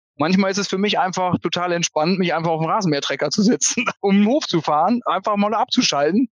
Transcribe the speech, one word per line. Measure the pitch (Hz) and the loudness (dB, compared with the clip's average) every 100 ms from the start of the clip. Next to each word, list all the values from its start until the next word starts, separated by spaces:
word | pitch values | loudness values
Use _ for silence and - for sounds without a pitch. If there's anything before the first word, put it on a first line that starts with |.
| _ - | _ -4
Manchmal | 151 190 196 | 0 2 2
ist | 190 | -2
es | 196 | -4
für | 190 | -2
mich | 202 180 | 0 0
einfach | 180 180 185 170 | -2 -2 -2 -2
total | 175 175 180 | -2 -4 -2
entspannt, | 170 170 - 156 185 | -2 -2 -2 0 0
mich | 180 | 0
einfach | 160 165 | -2 -2
auf | 160 | -2
den | 160 | 0
Rasenmähertrecker | 202 185 143 - 139 151 | 0 0 0 -2 -4 -2
zu | - | 2
setzen, | 208 247 - - 240 | 2 2 0 -4 -6
<laughs> | - | -2
um | 202 196 | 2 4
den | 208 | 4
Hof | 285 - | 2 0
zu | 175 | -2
fahren, | 151 151 175 240 185 | 0 0 2 0 -2
einfach | 170 196 208 | -4 -2 0
mal | 208 | 0
abzuschalten. | 214 247 - - 147 147 202 269 | 0 -2 0 0 2 0 2 0